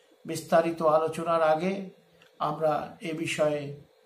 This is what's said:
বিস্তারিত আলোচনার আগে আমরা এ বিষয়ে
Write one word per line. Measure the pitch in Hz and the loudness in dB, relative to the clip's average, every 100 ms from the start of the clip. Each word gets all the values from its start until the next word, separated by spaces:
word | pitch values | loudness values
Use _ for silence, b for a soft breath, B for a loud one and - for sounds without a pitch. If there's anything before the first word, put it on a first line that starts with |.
| B _ - | B _ -10
বিস্তারিত | 156 147 170 165 165 | -8 2 2 2 2
আলোচনার | 160 156 160 165 170 165 | 4 4 2 -2 0 2
আগে | 156 156 185 196 185 - _ b b - | 4 2 0 -4 -8 -16 _ b b -6
আমরা | 151 151 156 147 - - | -4 0 0 0 -4 -10
এ | 180 | -8
বিষয়ে | 160 160 - 151 147 139 139 - _ | -6 -4 0 0 0 -4 -12 -18 _